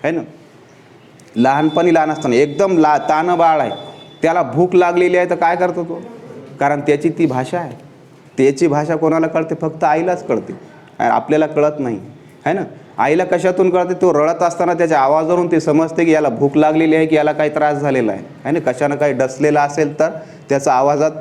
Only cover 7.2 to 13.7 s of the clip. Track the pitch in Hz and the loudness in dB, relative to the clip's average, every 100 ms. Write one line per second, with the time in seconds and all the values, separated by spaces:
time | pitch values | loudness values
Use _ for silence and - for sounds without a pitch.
7.2 | 160 127 131 175 151 131 - - - - | 0 0 -4 -6 -8 -14 -20 -20 -20 -20
8.2 | - - 135 139 170 147 151 160 160 160 | -12 0 0 2 0 0 -2 -2 0 0
9.2 | 160 165 160 160 160 156 165 156 175 175 | 0 -2 -4 -6 -6 -2 0 0 0 -4
10.2 | - 113 - 92 - - - - 117 113 | -2 -4 -4 -16 -18 -20 -20 -4 0 0
11.2 | - 151 156 151 151 151 127 104 92 - | 0 0 0 0 -2 -2 -6 -6 -12 -20
12.2 | - - 143 190 156 - - - 127 170 | -20 -8 -4 -4 -6 -14 -16 -2 0 0
13.2 | 185 180 180 180 185 | 0 0 0 2 2